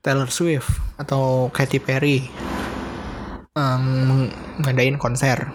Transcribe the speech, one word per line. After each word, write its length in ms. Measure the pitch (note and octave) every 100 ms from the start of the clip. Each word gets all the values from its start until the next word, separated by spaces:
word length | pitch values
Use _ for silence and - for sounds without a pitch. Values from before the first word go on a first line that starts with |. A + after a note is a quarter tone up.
Taylor 320 | - C#3 C3
Swift 360 | - E3+ D3 - - - -
atau 560 | C#3+ C3+ C3 C3 B2+
Katy 240 | - C3+ C3+
Perry, 480 | - C3+ D3 C3+ C3 - - - - - - - - - - - -
em, 800 | D3+ C#3 B2+ C3 C3 C3 C3+ B2+ - - -
ngadain 320 | C#3+ B2+ C3 C#3+
konser 480 | A#2+ B2 C3+ B2+ C#3+